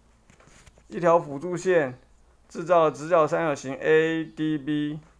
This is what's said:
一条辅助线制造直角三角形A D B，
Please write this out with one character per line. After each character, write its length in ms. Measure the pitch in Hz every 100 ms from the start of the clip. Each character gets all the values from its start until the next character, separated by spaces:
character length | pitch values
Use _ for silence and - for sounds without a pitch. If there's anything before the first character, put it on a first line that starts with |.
| _ _ _ _ _ - - _ _
一 140 | 208
条 180 | 170 170
辅 180 | 147 139
助 200 | 170 180
线 420 | 180 170 135 127 _ _ _ _ _
制 140 | -
造 240 | 160 175 156
直 200 | 131 156
角 180 | 175 147
三 180 | 165
角 80 | 165
形 220 | 139 135
A 500 | 135 151 160 160 160
D 320 | 156 - 156 156
B， 440 | 135 151 147 151 - _